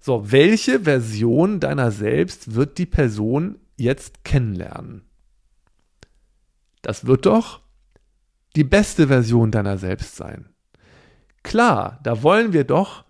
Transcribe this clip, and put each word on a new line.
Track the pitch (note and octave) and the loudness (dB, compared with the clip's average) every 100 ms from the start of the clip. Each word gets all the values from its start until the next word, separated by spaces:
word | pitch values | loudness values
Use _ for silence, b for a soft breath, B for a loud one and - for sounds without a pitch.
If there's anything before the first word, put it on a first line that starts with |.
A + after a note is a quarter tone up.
So, | - A#2+ G#2 | -2 -4 2
welche | C3 E3 A3 - B3+ | 4 6 4 0 0
Version | E3+ C3+ A2+ G#2+ A#2 B2 F#3 G3+ | 0 0 -2 -2 0 2 2 0
deiner | C#3+ C#3+ A#2+ | -4 -2 -2
selbst | G#2 G#2 C3 F3+ - - | -2 -2 -2 -2 -6 -8
wird | A2+ C#3+ - | -4 -4 -4
die | F3+ | -4
Person | - C3 G#2 G#2+ C3+ F3+ - _ - | 0 0 -2 -4 -2 -4 -10 _ -4
jetzt | A#2+ C#3 - - | -2 -2 -8 -18
kennenlernen? | - C#3 A#2 F#2 E2+ - A#2+ A2 _ _ _ _ _ _ _ _ _ _ - _ _ _ _ _ _ _ | -2 0 0 -6 -10 -14 -16 -20 _ _ _ _ _ _ _ _ _ _ -20 _ _ _ _ _ _ _
Das | - G#2 B2 | -10 -8 0
wird | C3 - | 2 4
doch | A3 A3+ - _ _ _ _ _ _ _ _ _ | 2 0 -12 _ _ _ _ _ _ _ _ _
die | D3+ | -2
beste | C#3 G3 G#3 - D3 | 2 2 2 2 4
Version | C3 A2+ A#2+ A2+ | 4 4 2 2
deiner | G#2+ G2+ G2 | 0 -2 -4
selbst | F#2+ F#2+ - - | -6 -8 -10 -14
sein. | - - - _ _ b b b b b b b | -16 -16 -20 _ _ b b b b b b b
Klar, | - G#3+ A#3+ A#2 F#2+ - | -4 2 2 2 -4 -8
da | A2 A#2 | -6 0
wollen | C#3+ G#3 A#3 | 2 2 2
wir | E3 | 0
doch | C3 C#3+ F#3+ - _ | 2 0 -2 -8 _